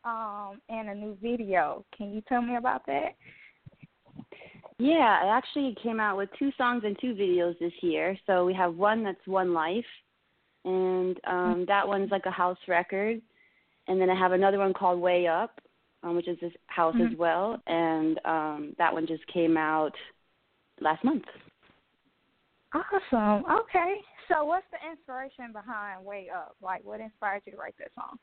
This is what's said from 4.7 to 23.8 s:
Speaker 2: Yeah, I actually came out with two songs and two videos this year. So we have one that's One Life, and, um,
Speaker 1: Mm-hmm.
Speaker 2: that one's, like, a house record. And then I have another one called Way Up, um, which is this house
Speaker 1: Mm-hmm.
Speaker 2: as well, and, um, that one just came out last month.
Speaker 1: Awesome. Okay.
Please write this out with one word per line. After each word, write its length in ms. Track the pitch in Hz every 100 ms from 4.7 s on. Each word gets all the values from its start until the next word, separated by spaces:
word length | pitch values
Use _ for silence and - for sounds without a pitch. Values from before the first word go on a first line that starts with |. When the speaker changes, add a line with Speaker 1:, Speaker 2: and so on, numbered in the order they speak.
| -
Speaker 2:
Yeah, 420 | 254 330 240 185
I 40 | 190 233
actually 380 | - 294 269 202
came 180 | 233 226
out 160 | 214 196
with 120 | 196 -
two 140 | 277 -
songs 260 | 247 240
and 120 | 208 202
two 140 | 254
videos 440 | 202 196 180 175 170
this 120 | 170 -
year. 360 | 175 156 165 190 -
So 180 | 185
we 80 | 180
have 200 | 190 175
one 280 | 165 208 226
that's 220 | 208 175
One 280 | - 190 185
Life, 320 | 165 160 208 233 - _ _ _ _ _ _
and, 520 | 185 185 185 185 185 180
um, 300 | - 180 180
Speaker 1:
Mm-hmm. 100 | 175
Speaker 2:
that 220 | 180 202 196
one's, 240 | 196 196
like, 140 | 196
a 60 | 185
house 260 | 180 180 185 -
record. 540 | 175 - 196 208 226 _ _ _ _ _ _ -
And 120 | 185
then 80 | 185
I 60 |
have 180 | 185 185
another 240 | 185 196 196
one 140 | 196
called 260 | 185 185 180
Way 280 | 180 180 175
Up, 340 | 165 233 - _ _ _ _
um, 120 | 175 175
which 100 | 175
is 100 | 170
this 120 | 170 - _
house 280 | - 165
Speaker 1:
Mm-hmm. 180 | 240 -
Speaker 2:
as 40 | 156
well, 440 | 170 165 202 240 -
and, 520 | 165 165 160 156 160
um, 500 | - 160 156 151 147 -
that 140 | 170
one 160 | 165 160
just 180 | 160 -
came 280 | 180 165
out 400 | 160 156 156 151 - - _ _ _ _ _ _ _
last 220 | 156 160
month. 180 | 254 285 - - - _ _ _ _ _ _ _ _ _ _ _ _
Speaker 1:
Awesome. 720 | 302 - 392 - 240 208 208 311
Okay. 520 | 381 466 370